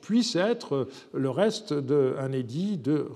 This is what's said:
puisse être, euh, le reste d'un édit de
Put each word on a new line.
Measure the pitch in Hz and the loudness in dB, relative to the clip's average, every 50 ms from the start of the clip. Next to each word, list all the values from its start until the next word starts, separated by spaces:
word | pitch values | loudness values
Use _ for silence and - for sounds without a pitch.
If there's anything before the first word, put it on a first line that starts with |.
puisse | - - 202 240 240 - - | -4 0 2 2 2 2 2
être, | 170 180 220 240 233 - - 143 | 2 2 2 0 -2 -2 -2 -2
euh, | 139 127 123 - - - - - | -2 -2 -2 -6 -12 -16 -8 -4
le | 135 135 135 | -2 0 0
reste | 123 139 196 220 220 - - - 208 | 2 2 2 2 2 0 -4 -4 -4
d'un | - 147 123 147 147 135 131 139 147 135 135 135 | -2 0 2 4 4 4 4 2 0 -2 -2 -2
édit | 131 127 110 117 151 185 208 208 170 | -4 -4 -4 -4 -4 -2 -2 -2 -2
de | 120 135 151 147 123 - 120 | 0 0 0 0 -2 -4 -8